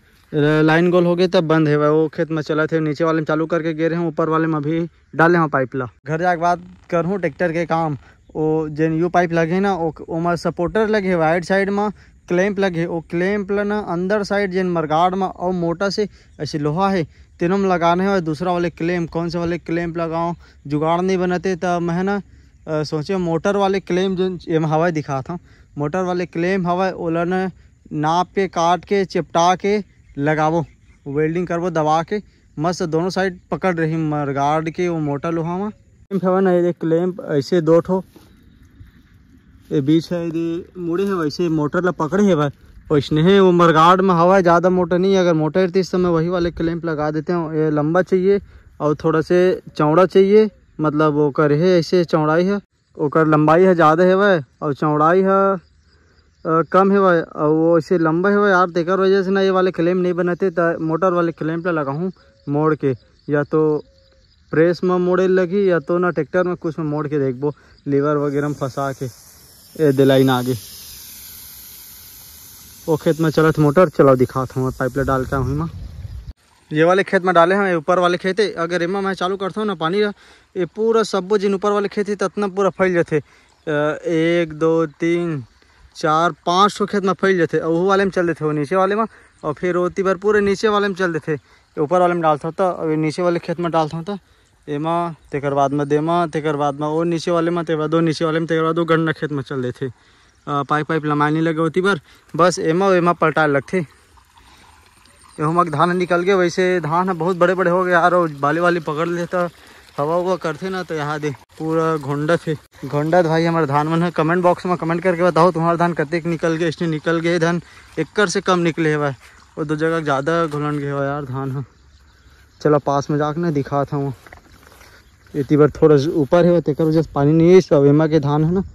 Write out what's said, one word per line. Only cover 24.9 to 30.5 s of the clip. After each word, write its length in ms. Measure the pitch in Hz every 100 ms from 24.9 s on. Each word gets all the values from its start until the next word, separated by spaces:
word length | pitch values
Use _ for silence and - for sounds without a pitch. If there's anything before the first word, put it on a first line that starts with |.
दिखा 300 | 156 - 139
था, 160 | 123 175 - - _ 143
मोटर 260 | 147 180
वाले 220 | 185 180 175
clamp 400 | 165 175 196 175
हवा 220 | 175 190
ओला 320 | - 170 165 175
ना 240 | 185 185 - - _ -
नाप 380 | 156 151 170 180 202
के, 120 | 185
काट 360 | 175 170 175 -
के, 180 | 202 185
चिपटा 480 | 185 156 170 175 185
के 200 | 202 208 - _ _ 139
लगावो, 460 | 147 156 156